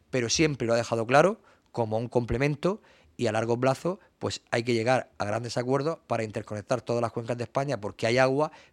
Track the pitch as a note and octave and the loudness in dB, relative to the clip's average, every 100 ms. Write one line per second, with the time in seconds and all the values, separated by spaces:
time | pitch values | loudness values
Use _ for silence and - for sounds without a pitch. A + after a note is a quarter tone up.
0 | _ C3 A2+ - D#3 C3+ A#2 A#2 A2+ A#2 | _ -2 0 2 2 0 0 0 0 -2
1 | A2+ C3+ F3 A3+ _ _ _ - A2 A2 | 4 6 6 2 _ _ _ -4 -2 -2
2 | A#2+ B2 A#2+ A#2+ D3 C#3+ F3 G#3+ _ - | 0 0 0 0 0 0 -2 -4 _ -20
3 | _ - A#2 A2 A2+ A#2 C3 C3+ E3 G3 | _ -4 0 0 0 2 0 0 -4 -6
4 | _ - A2 - - A#2+ A#2 A#2 A2 B2+ | _ -8 -8 -8 -4 -2 0 0 2 2
5 | - - G2+ A2 A#2 C3 B2 C#3 D3 E3 | 0 -6 -4 -4 -4 -4 0 0 -2 -6
6 | - A#2 A2 G#2+ G2+ G#2+ - B2 - A#2+ | -4 -4 -4 -6 -8 -8 -4 -4 -2 -2
7 | A#2 - A#2 A#2+ A#2 - C#3+ A#2 G2+ - | -2 -4 -6 -6 -4 -4 -2 -4 -6 -2
8 | A2+ B2 C3 C3+ D3+ - - | 2 4 4 2 -2 -6 -12